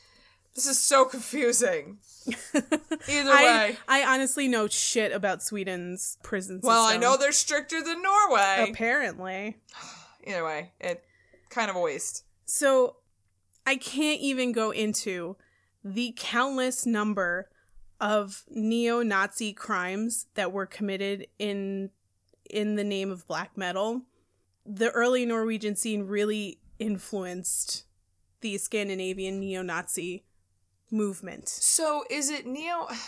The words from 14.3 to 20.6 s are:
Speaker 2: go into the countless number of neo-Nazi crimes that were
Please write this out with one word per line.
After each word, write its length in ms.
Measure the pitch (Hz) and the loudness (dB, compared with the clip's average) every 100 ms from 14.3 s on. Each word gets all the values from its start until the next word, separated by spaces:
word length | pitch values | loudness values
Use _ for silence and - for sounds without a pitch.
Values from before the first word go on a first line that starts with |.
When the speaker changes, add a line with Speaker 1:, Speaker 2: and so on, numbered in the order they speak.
| 262 247 | 0 0
Speaker 2:
go 220 | 226 220 | 0 0
into 640 | - 214 208 214 180 170 190 _ _ _ _ | 0 0 -2 -4 -6 -6 -10 _ _ _ _
the 280 | 196 196 240 233 | -8 -4 -4 -4
countless 680 | - 233 269 262 254 254 240 | -4 0 0 0 -2 0 0
number 640 | 220 214 202 180 175 202 _ _ - - _ | 2 2 0 0 -2 -6 _ _ -20 -20 _
of 440 | 208 214 202 - - | 0 2 0 -8 -12
neo-Nazi 1040 | 226 214 233 233 233 233 196 196 - 220 | -4 0 2 2 2 2 2 0 -2 -6
crimes 760 | 202 - 196 180 196 226 220 - | -6 -4 -2 -2 -2 -2 -4 -6
that 160 | - 185 | -4 -2
were 160 | 196 | -2